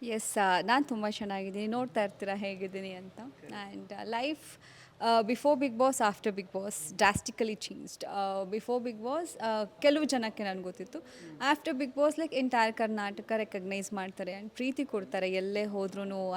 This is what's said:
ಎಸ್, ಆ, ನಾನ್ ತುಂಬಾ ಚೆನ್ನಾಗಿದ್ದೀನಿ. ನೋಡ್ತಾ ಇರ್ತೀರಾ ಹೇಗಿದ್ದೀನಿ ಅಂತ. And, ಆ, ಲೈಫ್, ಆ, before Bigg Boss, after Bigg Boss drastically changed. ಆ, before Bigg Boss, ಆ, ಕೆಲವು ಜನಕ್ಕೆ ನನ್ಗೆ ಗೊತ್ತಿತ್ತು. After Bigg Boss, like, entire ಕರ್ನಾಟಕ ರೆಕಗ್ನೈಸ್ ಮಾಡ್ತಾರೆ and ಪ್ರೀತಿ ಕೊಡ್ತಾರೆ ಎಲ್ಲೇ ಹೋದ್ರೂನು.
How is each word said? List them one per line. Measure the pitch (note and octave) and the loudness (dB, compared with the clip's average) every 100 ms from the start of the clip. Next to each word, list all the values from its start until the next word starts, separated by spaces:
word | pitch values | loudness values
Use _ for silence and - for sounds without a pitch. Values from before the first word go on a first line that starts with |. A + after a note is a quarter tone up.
ಎಸ್, | A#3 A3 - A3 | -4 -4 -2 2
ಆ, | F#3+ F3+ | 4 4
ನಾನ್ | F3+ B3 | 6 4
ತುಂಬಾ | C#4+ A3 G#3 | 4 0 -2
ಚೆನ್ನಾಗಿದ್ದೀನಿ. | G#3+ G#3 G3 G3 G3 G#3+ | -2 -4 -4 -4 -4 -4
ನೋಡ್ತಾ | A#3+ B3 A#3 | -2 -2 0
ಇರ್ತೀರಾ | G3+ G3+ G3 | 0 -2 -6
ಹೇಗಿದ್ದೀನಿ | G3 G3+ F#3+ F#3+ F#3+ F#3+ | -4 -4 -6 -6 -6 -8
ಅಂತ. | F#3 F#3+ G3 B3+ - - G#3 G3+ | -10 -14 -14 -16 -16 -14 -12 -10
And, | G3 F#3+ | -12 -12
ಆ, | G3+ | -10
ಲೈಫ್, | G#3 A3+ C#4 D#4 - - - - - - | -4 -2 -2 -4 -10 -20 -20 -20 -18 -2
ಆ, | A3+ A3+ | 6 6
before | G#3+ A#3+ C#4+ D4 | 6 4 6 6
Bigg | C#4 | 4
Boss, | A3+ C4 C4 | 4 4 6
after | A3 G3 A3 G3 | 2 2 -2 -4
Bigg | F#3 F#3+ | -6 -6
Boss | G3 - - F#3+ | -6 -8 -4 6
drastically | G3+ - - - A3+ G#3+ | 6 6 -2 -2 -2 -2
changed. | - G3 C#3+ - - | -8 -10 -12 -10 -6
ಆ, | G3+ G3 G3 | -2 -2 -2
before | F#3+ G#3+ A3 B3 | -4 -4 -2 -2
Bigg | A#3+ G#3+ | -2 -6
Boss, | A#3 D4+ E4+ - | -4 -4 -4 -4
ಆ, | A3+ A3 | -2 -2
ಕೆಲವು | G#3 - C#4+ D4 | -2 2 4 6
ಜನಕ್ಕೆ | D4+ C4 A3 G#3 | 4 0 -2 -4
ನನ್ಗೆ | G3+ F#3+ | -4 -4
ಗೊತ್ತಿತ್ತು. | F3+ F3+ F#3 E4 - - - D3+ C4 | -8 -10 -12 -12 -14 -18 -16 -2 2
After | D4 D#4+ | 2 2
Bigg | C4 C4+ | -2 -2
Boss, | C#4 D4 D4+ | 2 2 2
like, | D#4+ | -2
entire | C4+ B3+ A#3+ A3+ | 0 2 4 4
ಕರ್ನಾಟಕ | A3+ A3 G#3+ G3+ G3+ G#3 A3+ | 2 -2 0 -4 -6 -4 -2
ರೆಕಗ್ನೈಸ್ | G#3+ G3+ F#3 G3 F#3+ | -2 -4 -4 -4 -4
ಮಾಡ್ತಾರೆ | G3+ F#3+ F#3+ F#3 G3 | -6 -6 -8 -8 -8
and | G#3+ | -10
ಪ್ರೀತಿ | - B3+ C4+ | -4 -2 -2
ಕೊಡ್ತಾರೆ | C4+ G#3+ F#3+ G3 F#3 | -2 -4 -4 -2 0
ಎಲ್ಲೇ | F#3 F#3+ G3+ | 0 0 0
ಹೋದ್ರೂನು. | G#3 G3+ G3 G3 G3 G3 F#3 | 0 -2 -2 -4 -4 -4 -2